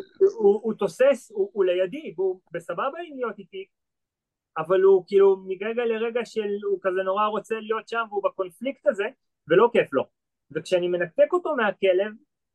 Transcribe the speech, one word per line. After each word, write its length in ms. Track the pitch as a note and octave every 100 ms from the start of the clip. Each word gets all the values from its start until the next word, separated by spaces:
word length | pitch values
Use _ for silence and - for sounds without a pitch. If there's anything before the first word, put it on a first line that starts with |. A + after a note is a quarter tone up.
| - _ F#3+ A4+
הוא, 220 | G3+ G#3+
הוא 120 | A3+
תוסס, 560 | - G3 - C4 B3 -
הוא, 160 | G#4+ -
הוא 120 | G#3+
לידי, 500 | F#3 F3+ F#3 C#4 D4 E3+
והוא 240 | F#3+ F#3 _
בסבבה 460 | E3+ E3 F3 B3 E4 F4
עם 100 | C4+
להיות 220 | A#3 G3+
איתי, 280 | F#3+ F#3+ G3 _ _ _ _ _ _ _ _ E3
אבל 220 | D#3+ F#3
הוא 240 | F#3+ F#3+ F3
כאילו 300 | G3 G3 F#3+ F#3+
מרגע 380 | F#3 G#3+ A#3
לרגע 360 | A#3 A3 A#3 A#3
של, 240 | A3 A3 G#3 G3+ G3+
הוא 80 | F#3+
כזה 200 | G3 F#3
נורא 220 | F#3+ G3 G#3+
רוצה 280 | G#3+ - A3
להיות 280 | G#3+ A3 G#3+
שם, 160 | A#3 A#3
והוא 120 | G3+
בקונפליקט 640 | F#3+ - F#3 - B3 C4+ D4+
הזה, 180 | G#3 G#3+ - _ _ -
ולא 220 | E3+ A#3
כיף 200 | G3+ -
לו. 120 | C3 - _ _ _ _
וכשאני 380 | D3+ D#3 F3+ F3
מנתק 440 | F3 F3 - D4
אותו 240 | F4+ F4 C#4+
מהכלב, 560 | G#3+ F#3 F#3+ F3+ G#3 A3 _ _ _